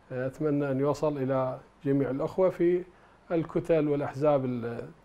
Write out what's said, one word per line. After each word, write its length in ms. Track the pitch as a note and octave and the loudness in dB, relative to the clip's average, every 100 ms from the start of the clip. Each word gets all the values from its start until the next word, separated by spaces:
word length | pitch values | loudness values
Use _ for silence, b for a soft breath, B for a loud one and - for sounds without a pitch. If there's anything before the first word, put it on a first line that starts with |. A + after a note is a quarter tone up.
| _ | _
أتمنى 580 | B2+ C3 C3 D#3 C#3+ C#3+ | -6 -6 -2 -2 0 0
أن 100 | C3 | 0
يوصل 360 | C#3+ C#3+ D#3 C#3+ | 0 0 -2 -2
إلى 420 | C3 C3+ C3 B2+ - _ | 0 0 -2 -4 -14 _
جميع 260 | C#3+ C#3 B2 | 0 2 2
الأخوة 400 | C3+ D#3+ - F#3 | -2 -2 2 2
في 340 | F3+ F3 F3+ F3 b b b - | 4 2 2 -2 b b b -4
الكتل 580 | E3+ D#3+ F3 - E3 D3 | -2 -2 -2 2 2 2
والأحزاب 560 | C#3+ C#3 C3 D3+ C#3+ | 0 -2 0 2 2
ال-، 440 | C3 B2 A#2 A#2 B2 - | 2 -4 -6 -8 -12 -18